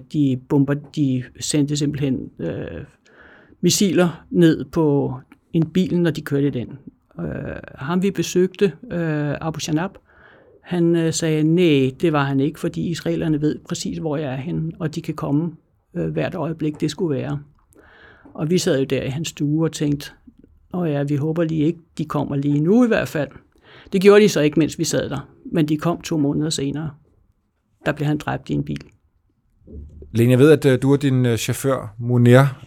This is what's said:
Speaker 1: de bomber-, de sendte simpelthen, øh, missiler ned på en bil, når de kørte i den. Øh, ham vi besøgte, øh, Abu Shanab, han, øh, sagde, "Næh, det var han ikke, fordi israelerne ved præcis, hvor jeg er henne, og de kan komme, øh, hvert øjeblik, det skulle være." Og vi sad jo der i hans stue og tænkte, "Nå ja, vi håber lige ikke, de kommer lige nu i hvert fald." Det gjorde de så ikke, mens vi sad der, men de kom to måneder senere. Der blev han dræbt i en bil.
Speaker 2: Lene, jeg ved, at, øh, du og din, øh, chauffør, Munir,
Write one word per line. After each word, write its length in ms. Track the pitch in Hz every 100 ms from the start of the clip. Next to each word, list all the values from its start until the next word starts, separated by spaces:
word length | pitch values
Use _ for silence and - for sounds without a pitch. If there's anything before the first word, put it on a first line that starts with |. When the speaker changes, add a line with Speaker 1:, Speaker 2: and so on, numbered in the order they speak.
| -
Speaker 1:
de 260 | 156 139 127 127
bomber-, 400 | 147 139 143 143 -
de 280 | 143 127 123 -
sendte 380 | - 156 143 147
simpelthen, 520 | 143 143 139 127 - -
øh, 420 | 165 190 - 82 143 _ _ - - - _ _
missiler 640 | 180 - 202 151 175 - -
ned 360 | 185 165 147 127
på 500 | 175 156 143 127 127 - - _
en 120 | 170 160
bil, 300 | 185 180 175
når 120 | 170
de 100 | 165
kørte 260 | 160 143 143
i 20 |
den. 180 | 127 - 147 - - _ -
Øh, 360 | - - - - - -
ham 260 | 135 180
vi 80 | 196
besøgte, 540 | 185 165 180 185 185 196 - 247
øh, 400 | 175 165 151 147 -
Abu 180 | 160 156
Shanab, 320 | - 156 190 - _ _ - - _ _
han, 320 | - 180 170 170
øh, 180 | 165
sagde, 300 | 160 165 156
"Næh, 480 | 156 170 175 143 131 131
det 120 | 175
var 100 | 151
han 160 | 139 139
ikke, 200 | 143 160
fordi 300 | 170 165 160
israelerne 520 | 160 - 165 165 151
ved 180 | 151 - -
præcis, 280 | - 190 170
hvor 200 | 160 143
jeg 140 | 151
er 40 | 131
henne, 340 | 147 165 160 -
og 160 | 160 160
de 60 |
kan 120 | 156
komme, 380 | 156 156 143 170 151 _ _ _ 175
øh, 120 | 165
hvert 280 | 156 151 175
øjeblik, 460 | 151 165 156 151
det 100 | 156
skulle 260 | 151 180 135
være." 220 | 127 147 - _ _ _ - - - - -
Og 160 | - 156
vi 80 | 180
sad 220 | 190 139
jo 60 | 135
der 180 | 131
i 60 | -
hans 180 | 135 156
stue 380 | - 147 156 160
og 60 |
tænkte, 400 | 160 147 143 - - - - - _ _
"Nå 120 | 180 170
ja, 180 | 143
vi 120 | 143 143
håber 280 | 156 160
lige 220 | 165 160 147
ikke, 140 | 170 - -
de 80 | 151
kommer 300 | 151 - 139
lige 240 | 143 147
nu 260 | 156 226 240
i 20 |
hvert 200 | 220 -
fald." 220 | 160 139 - - _ _ - -
Det 80 | 196
gjorde 200 | 196 208
de 60 | 214
så 120 | 160
ikke, 180 | 151 151
mens 200 | 151 -
vi 40 |
sad 260 | 160 135 -
der, 180 | 139 - _ 262
men 160 | 175 151
de 100 | 151
kom 240 | 170 165
to 160 | - 165
måneder 320 | 139 147 151
senere. 400 | 147 139 143 156 - _ _ _ _ _ _ _ _ -
Der 60 |
blev 160 | 151 147
han 100 | 147
dræbt 320 | - 135 -
i 40 |
en 100 | 147
bil. 180 | 147 143 - _ _ _ _ _ _ _ - - - - -
Speaker 2:
Lene, 180 | 110 120
jeg 80 | 127
ved, 120 | 147
at, 140 | 151 147
øh, 160 | 127
du 100 | 135
og 80 | 139
din, 240 | 143 131 123
øh, 120 | 113
chauffør, 580 | - 120 135 131 113 110
Munir, 400 | 120 123 120 123 139 123